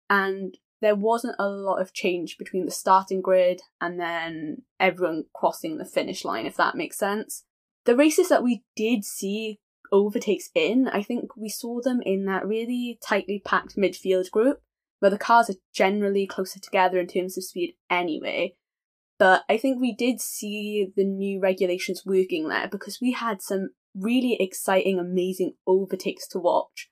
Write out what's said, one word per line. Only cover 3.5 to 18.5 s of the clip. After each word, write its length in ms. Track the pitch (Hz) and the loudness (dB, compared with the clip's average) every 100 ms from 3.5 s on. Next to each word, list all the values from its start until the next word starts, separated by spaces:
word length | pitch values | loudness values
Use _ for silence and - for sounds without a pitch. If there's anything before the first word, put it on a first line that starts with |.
| 180 - - | 0 -8 -8
and 180 | 170 175 | -8 -6
then 600 | 170 170 165 160 156 - - - | -4 -4 -6 -8 -10 -10 -12 0
everyone 440 | 185 175 175 160 - | 0 2 -2 -2 -8
crossing 460 | - 170 - 165 160 | -2 -2 -2 -8 -8
the 60 | 180 | -4
finish 380 | - 175 190 | -4 -2 -6
line, 220 | - 107 123 | -6 -4 -4
if 120 | - | -2
that 180 | 170 - | 0 -2
makes 240 | 160 - | -8 -4
sense. 460 | 202 214 - - _ _ _ _ - | -4 -4 -6 -12 _ _ _ _ 2
The 100 | 240 | 6
races 340 | 311 311 370 | 6 6 4
that 140 | 294 | 4
we 200 | 247 233 _ - | 2 -2 _ -4
did 300 | 220 240 - | 0 0 -2
see 540 | - 196 208 220 208 _ _ - 196 | -6 -4 -4 -6 -10 _ _ 2 2
overtakes 540 | 208 226 - 185 - | 4 0 -2 -2 0
in. 340 | 175 160 240 254 | 0 2 2 2
I 140 | 196 | 0
think 340 | 208 240 - - | -2 -6 -6 -10
we 140 | 214 | -10
saw 320 | - 233 240 | -8 -8 -4
them 200 | 247 247 - | -2 0 0
in 200 | 196 196 | 0 0
that 200 | 190 190 | -2 -2
really 540 | 220 226 247 240 233 | -2 -2 -4 -4 -8
tightly 400 | - 208 - 202 | -2 -2 -2 -6
packed 340 | - 185 - - | -2 -2 -2 0
midfield 520 | 185 185 190 185 180 | 0 0 0 0 2
group, 320 | 214 247 285 _ _ _ - | 2 2 2 _ _ _ 2
where 120 | 202 | 2
the 60 | 202 | 2
cars 320 | - 233 233 | 4 6 6
are 60 | 190 _ | -2 _
generally 540 | - 196 208 202 202 196 | 0 2 2 2 0 -2
closer 320 | - 190 196 | -4 -6 -8
together 400 | - 196 185 185 | -2 2 4 2
in 80 | 180 | -2
terms 300 | - 185 190 | -2 -4 -6
of 60 | |
speed 320 | 185 185 175 - - | -10 -6 -8 -8 -4
anyway. 640 | 180 175 156 - - 196 | -2 -2 -4 -4 -4 -4